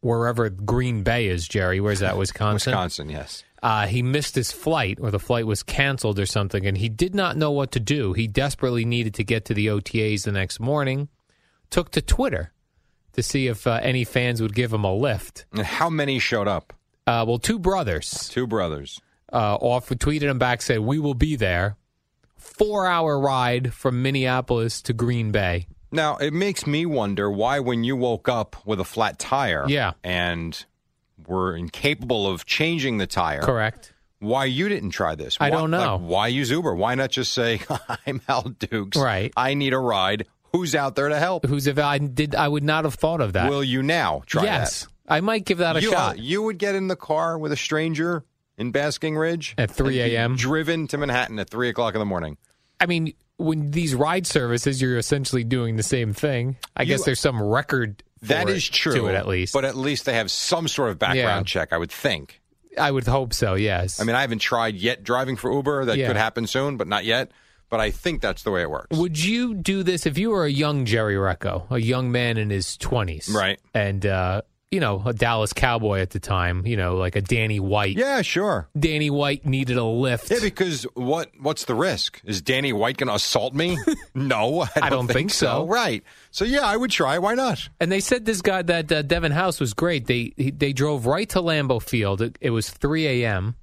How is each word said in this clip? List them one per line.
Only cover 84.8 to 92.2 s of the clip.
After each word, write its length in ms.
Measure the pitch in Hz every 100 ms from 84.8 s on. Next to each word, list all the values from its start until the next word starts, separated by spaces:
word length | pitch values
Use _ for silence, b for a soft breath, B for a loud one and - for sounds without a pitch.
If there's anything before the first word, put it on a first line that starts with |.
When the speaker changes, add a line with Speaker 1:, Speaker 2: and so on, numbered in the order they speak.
Speaker 1:
I 60 | 151
don't 180 | 131 120
Speaker 2:
think 100 | 123
Speaker 1:
think 120 | 175
so. 140 | - 151
Speaker 2:
so. 220 | 127 165
Right. 360 | 226 220 110 - B B
So, 160 | - 214
yeah, 160 | 277 254
I 100 | 214
would 140 | 247
try. 260 | - 143 156
Why 160 | 190
not? 340 | 240 262 147 - -
Speaker 1:
And 120 | 160
they 80 | 190
said 260 | 196 247 220
this 160 | 208
guy, 180 | 185 185
that, 280 | 175 170 156
uh, 100 | 156
Devin 300 | 143 170 165
House 280 | 147 185 -
was 140 | 131
great. 320 | 104 170 156 113
They, 260 | 120 117 -
he, 140 | 131
they 200 | 143 139
drove 320 | 131 147 147 117
right 200 | 156 220
to 100 | 190
Lambeau 400 | 170 156 135 120
Field. 400 | - 123 101 98